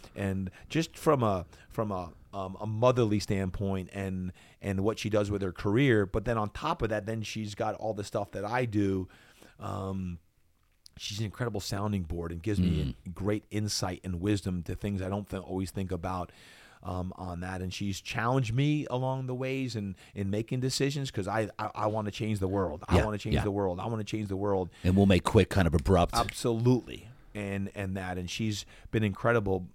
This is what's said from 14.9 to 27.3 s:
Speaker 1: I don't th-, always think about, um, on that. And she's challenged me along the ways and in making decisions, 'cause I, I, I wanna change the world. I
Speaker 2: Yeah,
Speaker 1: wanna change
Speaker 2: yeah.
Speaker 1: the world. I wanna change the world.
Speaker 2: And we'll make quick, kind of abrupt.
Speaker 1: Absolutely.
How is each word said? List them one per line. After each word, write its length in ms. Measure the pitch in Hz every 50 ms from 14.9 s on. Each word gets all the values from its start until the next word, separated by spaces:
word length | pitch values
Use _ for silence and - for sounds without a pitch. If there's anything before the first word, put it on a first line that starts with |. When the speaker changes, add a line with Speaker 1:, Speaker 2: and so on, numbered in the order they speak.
| 101 92
Speaker 1:
I 80 | 95 92
don't 200 | 101 104 101 -
th-, 140 | 98 95
always 280 | 87 - 92 95 95 90
think 200 | - 104 95 87
about, 400 | 92 85 87 92 92 92 85 - - - - - - - - - - -
um, 300 | 92 92 92 90 90 92 -
on 240 | - 92 90 87 85
that. 220 | 90 90 92 92
And 100 | 92 92
she's 280 | - - 101 101 92 -
challenged 520 | - - - 117 113 120 131 135 127 107 113
me 320 | 131 143 147 151 151 - -
along 360 | 123 127 131 131 131 131 131
the 80 | 127 127
ways 400 | 123 131 131 135 135 131 123 113
and 200 | 110 101 98 92 - - - -
in 140 | 101 101 98
making 320 | 101 107 113 - 131 127
decisions, 500 | 127 131 - - - 143 143 147 139 131
'cause 160 | - 110 92 98
I, 200 | 104 113 107 92 - -
I, 120 | 107 98 -
I 120 | 110 107
wanna 240 | 107 107 110 104 104
change 300 | - - 117 110 107 98
the 80 | 95 92
world. 360 | 98 101 95 82 - - - -
I 80 | 92
Speaker 2:
Yeah, 80 | 95 107
Speaker 1:
wanna 120 | 107 104 104
change 180 | - 110 107
Speaker 2:
yeah. 80 | - 107
Speaker 1:
the 60 | 104
world. 300 | 98 101 101 92 87 92
I 60 | -
wanna 180 | 117 117 110 104
change 240 | - 110 110 104 95
the 80 | 98
world. 320 | 95 101 104 98 95 90 85 - - -
Speaker 2:
And 120 | 92 92
we'll 100 | 98 101
make 180 | 98 92 90 -
quick, 240 | - - 107 90 -
kind 180 | - 98 90
of 60 | 82 76
abrupt. 400 | 80 - 95 95 85 87 - -
Speaker 1:
Absolutely. 920 | 117 117 104 - - - 123 117 113 117 123 127 117 - - 58 - - 113 127 - - -